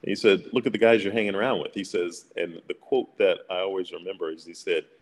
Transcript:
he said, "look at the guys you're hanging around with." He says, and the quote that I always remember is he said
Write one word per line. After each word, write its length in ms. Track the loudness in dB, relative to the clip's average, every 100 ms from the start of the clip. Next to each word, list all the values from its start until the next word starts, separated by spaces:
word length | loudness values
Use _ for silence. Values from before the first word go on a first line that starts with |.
he 120 | -4
said, 300 | 2 4 4 2
"look 140 | -2 -2
at 60 |
the 60 | 4
guys 240 | 6 6
you're 100 | 4
hanging 220 | -2 -2
around 260 | -2 0 -2
with." 140 | -4
He 100 | -8
says, 420 | -4 -2 -4 -6 -14 -6
and 240 | -6 -8 _
the 60 |
quote 420 | -14 -2 -2 -2 _
that 220 | 2 2 -4
I 80 | -4
always 320 | -2 -4 -6
remember 380 | -10 -12 -8 -8
is 140 | -8
he 100 | -14
said 300 | -14 -2 -2 -4 _